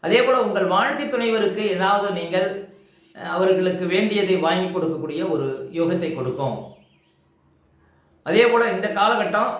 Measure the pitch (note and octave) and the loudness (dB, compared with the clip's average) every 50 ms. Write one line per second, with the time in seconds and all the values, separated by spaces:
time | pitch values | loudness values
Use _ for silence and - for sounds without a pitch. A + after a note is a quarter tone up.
0 | - E3 G#3 A#3+ B3+ C4 B3+ B3 A3+ G#3 G3+ G3 F#3+ F#3 F#3 G3 A#3 C#4 C#4+ D4 | 0 2 4 4 4 4 4 2 2 0 0 0 0 2 2 2 2 0 -2 -4
1 | C#4+ - B3+ A#3 A#3 A3+ A3 G#3+ G3+ F#3+ F#3 G#3 G#3+ G#3 F#3 F3+ F#3+ G3 G3+ G3+ | -4 -4 -2 -2 0 0 0 2 0 0 0 -2 -2 -2 0 0 2 2 2 2
2 | G3+ G3 F#3 F3 E3 E3 F3 F#3 F#3+ G3 F#3+ - - - - - _ _ _ _ | 0 -2 -4 -4 -6 -2 -2 0 0 0 -4 -8 -12 -14 -20 -20 _ _ _ _
3 | _ _ _ - - E3+ E3 F3+ F#3+ F#3+ F#3+ F#3 F#3 F3+ F3 F3+ F#3 E3+ F3+ G3 | _ _ _ -14 -8 -6 -2 0 2 4 4 4 2 0 0 -2 -2 0 0 0
4 | G#3+ G#3+ G#3 G3+ F#3+ F3+ F#3 F3+ D#3 D#3+ F3+ F#3 F#3 F3+ F3 F3+ D#3+ D#3+ D#3+ D3+ | 0 2 2 0 2 2 2 2 2 2 2 2 0 -2 -2 -2 -2 -2 -4 -4
5 | C#3+ D3+ D3 D#3+ F#3 F#3 D#3 - C#3 C3+ C3 - - - - E3 E3+ E3+ F3+ E3+ | -6 -6 -6 -4 -4 -2 -2 -2 -2 -4 -6 -6 -10 -8 -4 -2 0 0 0 -2
6 | E3+ D3+ C3+ C3+ B2+ B2 B2+ C3+ C#3 B2+ A2 G#2 - - - - _ _ _ _ | -2 -4 -4 -4 -4 -6 -4 -4 -4 -4 -4 -6 -12 -16 -20 -20 _ _ _ _
7 | _ _ _ _ _ _ _ _ _ _ _ _ _ _ _ _ _ _ _ _ | _ _ _ _ _ _ _ _ _ _ _ _ _ _ _ _ _ _ _ _
8 | _ _ _ _ _ - F3 A3 A#3+ A#3 A#3 A3+ A#3 A3 F#3+ F#3+ G3+ G#3 - G3+ | _ _ _ _ _ 2 4 4 6 6 6 4 2 2 0 -2 -4 -4 0 2
9 | G3+ A3 A#3+ G#3+ - F3 E3+ - A#3 A#3 - - | 2 2 2 2 0 0 0 0 0 0 -4 -8